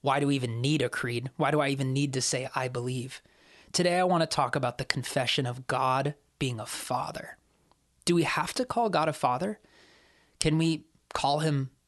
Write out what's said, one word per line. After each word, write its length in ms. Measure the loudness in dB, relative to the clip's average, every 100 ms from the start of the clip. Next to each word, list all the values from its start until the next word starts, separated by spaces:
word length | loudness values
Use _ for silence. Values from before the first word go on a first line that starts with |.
why 180 | 2 2
do 80 | 2
we 80 |
even 280 | 2 0 -2
need 180 | 0 2
a 80 | 0
creed? 420 | -2 -4 -4 -6 0
Why 140 | 2
do 100 | 2
I 80 | 2
even 240 | 0 0
need 220 | 0 0
to 80 | 0
say, 260 | -2 -2 -4
"I 140 | -4 -4
believe"? 520 | -4 -6 -6 -8 -12 _ _ -20 -20 -8
Today, 300 | 0 2 4
I 40 |
want 180 | 4 4
to 40 | 2
talk 300 | 2 0 0
about 220 | -2 -4
the 80 | -2
confession 580 | -2 -2 -2 0 0
of 220 | -2 -4 -4
God 480 | 0 2 2 0 -6 _ _
being 200 | -4 -4
a 60 |
father. 720 | -8 -10 -4 -4 -4 -8 -12 -18 _ _ _ _ _ _ 0
Do 80 |
we 80 | 2
have 320 | 2 0 -4
to 100 | -4
call 240 | -2 0 2
God 220 | 2 0
a 20 |
father? 480 | 0 0 0 -2 -6 _ -20 -20 -20 _ _ _ _
Can 160 | 2 4
we 300 | 2 0 -6 _ _
call 280 | -2 0 2
him 300 | 0 0 -4 _